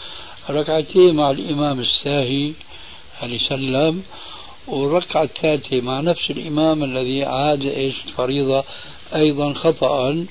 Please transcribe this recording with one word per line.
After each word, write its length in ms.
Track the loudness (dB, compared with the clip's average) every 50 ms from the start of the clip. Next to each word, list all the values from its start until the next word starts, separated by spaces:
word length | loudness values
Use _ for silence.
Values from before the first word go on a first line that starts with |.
| -14 -14 -14 -14 -16 -16 -16 -12 -6 -2
ركعتين 680 | -2 0 0 2 2 0 0 4 6 8 8 8 8
مع 140 | 6 4 2
الإمام 500 | 2 0 -2 -4 -2 0 0 0 0 0
الساهي 720 | 0 0 0 0 2 0 0 0 2 0 0 0 -2 -2 -6 -8 -14 -18 -18 -18 -16 -18 -18 -18 -18 -18 -14 -10
اللي 160 | -8 -6 -4 -2
سلم، 640 | -2 -2 -2 -2 0 0 2 4 4 2 2 0 -6 -10 -14 -16 -16 -16 -16 -16 -16 -18 -18 -16 -10
والركعة 560 | -6 -2 0 2 2 2 2 0 0 0 0
الثالثة 580 | 0 0 -2 0 0 2 2 2 0 0 -2 0
مع 200 | 0 0 -2 0
نفس 300 | 2 0 0 0 -2 -4
الإمام 540 | -4 -4 -6 -2 0 2 4 4 4 2 0
الذي 400 | -2 -2 -2 -2 0 -2 -2 -2
عاد 380 | -2 0 2 2 2 2 2
إيش 320 | 0 -2 -2 0 -2 -2 -2 -4 -10
الفريضة 580 | -8 -4 -2 -2 0 2 2 2 2 2 2 0 -2 -8 -14 -14 -16 -16 -16 -10 -4 0
أيضًا 380 | 4 4 4 4 2 0 -2
خطأ، 720 | -2 0 2 2 2 2 2 2 2 2 2 0 0 -2 -4 -6